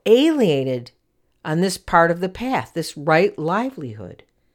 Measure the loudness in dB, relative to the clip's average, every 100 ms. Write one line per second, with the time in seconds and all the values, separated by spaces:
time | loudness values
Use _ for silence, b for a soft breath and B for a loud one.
0 | 4 4 6 2 2 2 -2 -6 -8 _
1 | _ _ _ _ -4 -2 -2 -4 0 4
2 | 4 2 -6 -6 -4 -4 -4 -8 -10 -6
3 | 0 2 2 -2 -4 -4 -4 -8 -14 -14
4 | -16 -18 _ _ _